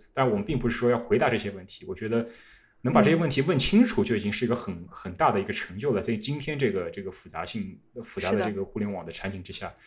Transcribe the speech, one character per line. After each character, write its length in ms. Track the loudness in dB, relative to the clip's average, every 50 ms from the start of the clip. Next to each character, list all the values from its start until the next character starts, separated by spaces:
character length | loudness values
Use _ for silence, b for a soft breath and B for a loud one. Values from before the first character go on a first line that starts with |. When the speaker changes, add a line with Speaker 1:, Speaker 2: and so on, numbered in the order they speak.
| -16 _ _
Speaker 1:
当 100 | 2 2
然 80 | 2
我 60 | 2 2
们 80 | 0
并 140 | 0 -2 0
不 100 | 0 0
是 80 | 0 2
说 140 | 4 4
要 80 | 4 4
回 180 | 2 2 4 4
答 100 | 6 4
这 120 | 4 2
些 100 | 0 -4
问 160 | -8 -8 -12
题， 180 | -16 -18 -14 -10 -10
我 80 | -8
觉 120 | -6 -2 0
得 160 | 0 0 0 B B B B B B B B B B B
能 120 | -2 4 4
把 80 | 6
这 80 | 6 6
些 60 | 6
问 120 | 4 2 2
题 140 | 2 2
问 160 | 2 2 2 2
清 260 | 2 6 6 6 6
楚 200 | 6 4 2 2
就 120 | 2 0
已 40 | 0
经 120 | 0 -2
是 140 | -2 0 0
一 20 | 0
个 80 | 0
很， 160 | -2 -2 -6 -8
Speaker 2:
嗯。 120 | -8 -10 -14
Speaker 1:
很 200 | -16 -12 -12 -10 -2
大 160 | 2 2 2
的 100 | 4 2
一 20 | 0
个 80 | -2
成 240 | -4 -6 -6 -8 -8
就 160 | -4 -2 0
了， 80 | 0 0
在 160 | 0 0 -2
今 220 | -2 -2 -4 -6 -4
天 220 | -4 -6 -2 0
这 120 | 0 0
个， 160 | 0 0 -4 -4
这 100 | -6 -8
个 100 | -10 -10
复 160 | -12 -12 -16 -12
杂 160 | -10 -8 -8
性、 360 | -6 -6 -6 -8 -8 -10 -14 _ _ -14 -14 -14
复 160 | -10 -8 -4
杂 120 | -2 0
的 120 | 0 0 0
这 80 | 0
个 120 | -2 -4 -6
互 140 | -6 -4 -4
联 140 | -4 -4 -4
网 100 | -6 -8
的 80 | -10
场 200 | -10 -8 -6 -6
景 100 | -6 -8
之 100 | -10 -10
下。 140 | -10 -10 -10
Speaker 2:
是 80 | -10 b
的。 60 | b b